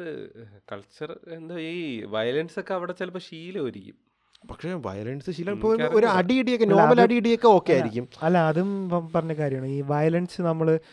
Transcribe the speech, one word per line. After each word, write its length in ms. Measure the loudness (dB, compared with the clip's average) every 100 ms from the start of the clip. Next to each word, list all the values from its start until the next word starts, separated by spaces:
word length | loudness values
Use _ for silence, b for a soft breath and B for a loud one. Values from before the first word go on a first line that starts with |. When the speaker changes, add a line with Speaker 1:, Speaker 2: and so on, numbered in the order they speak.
| -12 -14 -16 -20 -20 -20 -18
Speaker 1:
കൾച്ചർ 440 | -18 -18 -16 -16 -16 -18
എന്തോ 300 | -18 -14 -12
ഈ 460 | -10 -8 -8 -8
വയലൻസ് 560 | -6 -4 -2 -2 -4 -8
ഒക്കെ 140 | -8
അവിടെ 180 | -6 -6
ചിലപ്പോ 280 | -8 -10 -12
ശീലമായിരിക്കും. 720 | -16 -16 -12 -8 -8 -8 -18 -20 _ _ _ _ -20
Speaker 2:
പക്ഷേ 220 | -12 -10
വയലൻസ് 580 | -8 -8 -8 -8 -10 -10
ശീലം 200 | -8 -8
Speaker 1:
ഉം, 60 | -2
Speaker 2:
ഇപ്പോ 120 | 0
ഒരു 140 | 0
Speaker 1:
എനിക്കറിയില്ല. 260 | 2 4 4
Speaker 2:
അടിയിടിയൊക്കെ, 560 | 4 2 2 2 2
Speaker 3:
അല്ല, 100 | 4
Speaker 2:
നോർമൽ 160 | 6 6
Speaker 3:
അത് 100 | 6
Speaker 2:
അടിയിടിയൊക്കെ 460 | 6 4 2 4 6
ഓക്കെ 260 | 6 6
Speaker 3:
അല്ല, 100 | 2
Speaker 2:
ആയിരിക്കും. 260 | 2 -4 -8 -4
Speaker 3:
അല്ല, 160 | 0 2
അതും 460 | 2 0 -2 -4
ഇപ്പം 280 | -4 -4 -2
പറഞ്ഞ 180 | -4 -4
കാര്യമാണ്. 340 | -4 -4 -4 -4
ഈ 140 | -6
വയലൻസ് 600 | -2 0 0 0 -2 -4
നമ്മള് 360 | -2 0 2 0 b